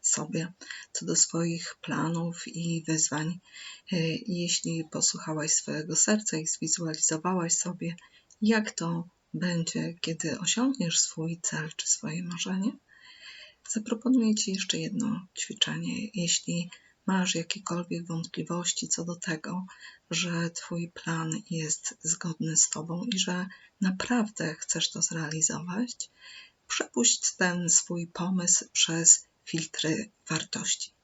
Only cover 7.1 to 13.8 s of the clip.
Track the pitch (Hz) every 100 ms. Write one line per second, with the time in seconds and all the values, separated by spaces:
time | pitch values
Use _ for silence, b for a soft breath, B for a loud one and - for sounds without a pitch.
7.1 | 160 180 185 170 - 180 175 170 170 B
8.1 | B B - 214 220 214 - 170 170 170
9.1 | _ _ 160 175 170 165 160 160 170 -
10.1 | 165 160 135 165 226 262 269 165 - -
11.1 | - 160 170 - 160 156 - - - 151
12.1 | 170 175 170 196 190 208 - _ B B
13.1 | B B B B B - 220